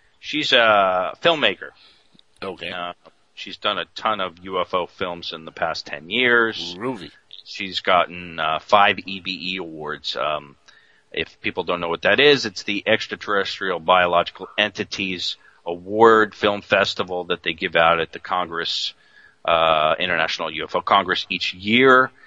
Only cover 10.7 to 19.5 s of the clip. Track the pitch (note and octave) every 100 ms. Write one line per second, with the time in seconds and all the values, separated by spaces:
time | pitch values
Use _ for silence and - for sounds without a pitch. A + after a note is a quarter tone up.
10.7 | _ _ _ _ - D#2+ _ G#2 F#2+ E2+
11.7 | F2 E2+ E2 G2 G#2+ C#3+ C#3 A#2 - -
12.7 | G2+ - A2 - G2 - G2+ F#2+ - F#2+
13.7 | E2+ D#2+ F2+ F2+ F2 E2+ - F#2+ - G#2
14.7 | G#2 G2+ - G2 F2+ - - _ _ E2+
15.7 | F2 F#2 G#2+ A2+ A2 G#2 - G#2 G2+ -
16.7 | G2 G2 - F#2 F2+ F2 F2 E2+ E2 F#2
17.7 | E2 E2 E2 D#2+ - - F#2 F2 E2 D#2+
18.7 | - - - _ _ - _ -